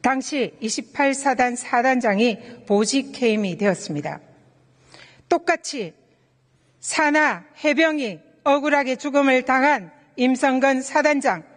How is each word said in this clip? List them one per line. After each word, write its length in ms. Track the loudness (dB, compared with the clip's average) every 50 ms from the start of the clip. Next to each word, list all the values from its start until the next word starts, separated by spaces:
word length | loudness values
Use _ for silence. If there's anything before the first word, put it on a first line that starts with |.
당시 540 | 0 0 0 0 -4 -6 -4 -4 -4 -4 -6 -8
이십팔 540 | -8 -6 -6 -6 -8 -12 -4 0 0 0 0
사단 420 | 0 0 -2 2 2 0 0 0
사단장이 800 | -6 -8 -2 -2 0 2 2 0 2 0 0 2 2 2 0 0 -4 -10 -18 -20 -20 -4
보직 540 | 0 2 2 2 2 0 -2 -2 -4 -6 -2
해임이 380 | 0 0 0 0 -2 -4 -4 0
되었습니다. 640 | 0 0 0 0 -4 -8 -8 -6 -6 -8 -10 -10 -16 _ -20 _ _ _ _ _ _ _ _ _ _ _ _ -20 -20 -20 -20 _ _ _
똑같이 680 | -2 -2 0 -2 -2 -2 _ -10 -8 -8 -8 -10 -10 _ _ _ _ _ _ _ _ _ _ _ _ _ _ _ _ _
산하 680 | -12 -6 0 0 2 2 4 2 2 2 0 -4 -10 -20 _ -4 -2
해병이 560 | 0 2 2 2 2 0 -2 -4 -6 -8 -10 _ -20 _ _ _
억울하게 520 | 2 2 2 2 0 0 0 0 0 -4
죽음을 460 | -4 -6 -2 0 2 4 4 2 2 2
당한 480 | 2 0 2 4 2 2 0 -2 -10 -20 _ _ _ _
임성근 680 | 0 2 2 2 2 2 0 2 2 2 2 2 0
사단장 640 | -4 -2 0 2 2 4 2 2 0 0 -2 -2 -6 -18 -20